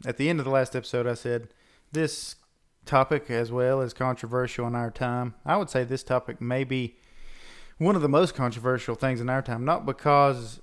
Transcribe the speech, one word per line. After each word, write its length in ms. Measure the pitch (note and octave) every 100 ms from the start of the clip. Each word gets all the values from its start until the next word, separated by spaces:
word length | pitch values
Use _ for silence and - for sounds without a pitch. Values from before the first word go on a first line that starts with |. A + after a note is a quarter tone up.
| B2+
at 120 | A#2+
the 120 | D3
end 100 | E3
of 60 | C3
the 60 |
last 240 | C3+ B2+ B2+
episode, 300 | - B2+ A#2+
I 60 | A#2
said, 340 | B2 A#2+ A2+ _ _ _ _
"This 440 | D3+ D#3 - - - _ _ _ _ -
topic 440 | C3+ C3 D3 -
as 200 | A#2 A#2
well 300 | B2 B2+ C3+
is 120 | B2
controversial 720 | - B2+ B2 A#2 B2+ B2 - A#2
in 80 | A#2+
our 160 | A#2
time." 420 | - B2 B2 B2 - -
I 120 | F#3+
would 120 | F#3
say 140 | C3
this 200 | A#2+ C3
topic 360 | - B2+ - -
may 220 | A#2+ B2+
be 340 | C3 C3 A#2+ - _ - - - - - - -
one 160 | E3 F#3+
of 80 |
the 60 | D3
most 260 | D3 F3+ -
controversial 580 | B2 A2+ B2+ B2 -
things 260 | A2+ C3 B2
in 100 | B2
our 120 | C3
time, 240 | C3 A#2 C3+
not 180 | E3+
because 800 | A#2+ C#3 D3+ C#3+ C#3+ B2 A2 -